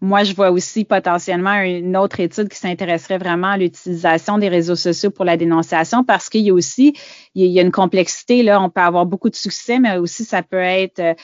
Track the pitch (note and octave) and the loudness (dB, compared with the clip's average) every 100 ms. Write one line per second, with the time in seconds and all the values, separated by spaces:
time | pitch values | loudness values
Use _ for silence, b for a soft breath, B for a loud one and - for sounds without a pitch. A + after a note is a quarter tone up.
0 | F#3+ G3+ G3+ F#3 F#3+ F3+ - A3 G3+ G3 | 0 2 0 2 2 2 -2 -4 -2 0
1 | F#3 F3 F#3+ F3 F#3+ G3+ F#3 F3 F3+ F#3+ | 0 -2 -2 -2 0 0 -2 -4 -2 0
2 | G3 - E3+ A3 G3+ - F#3 F3 F3+ E3+ | -2 -2 -4 -4 -6 -6 -8 -6 -4 -4
3 | - F#3 F#3 F3 F#3+ G3 F3 - F#3 E3+ | -4 -6 -4 -2 -2 0 -2 -4 -10 -2
4 | E3+ E3 G#3 G#3 G3+ F3 E3 F3 F3+ E3 | 0 0 0 -2 0 0 0 -2 -2 -2
5 | G3+ - F3+ E3+ E3+ E3 D#3+ E3 E3 A#3+ | -2 -2 -2 0 0 0 0 -2 0 0
6 | B3 F#3+ - A3 G#3 F3+ - - C#4+ C#4+ | 2 0 0 -2 2 2 0 2 2 2
7 | B B B F#3 F#3 F3+ F3+ G3 F3 F#3 | B B B 0 2 4 2 2 0 2
8 | E3+ - - B3 A3 G3+ F#3 F#3+ F3 F3 | -2 -4 0 2 4 4 2 0 2 2
9 | F3 G3 A#3 - G3+ - - B3 A#3+ F#3 | 0 0 -2 -4 -10 -8 -2 0 2 0
10 | F3 - A3+ F#3+ - F#3 F3+ F#3+ F#3 - | -4 -6 -4 -4 -2 -2 0 0 -2 -2
11 | E3+ E3 | -2 -2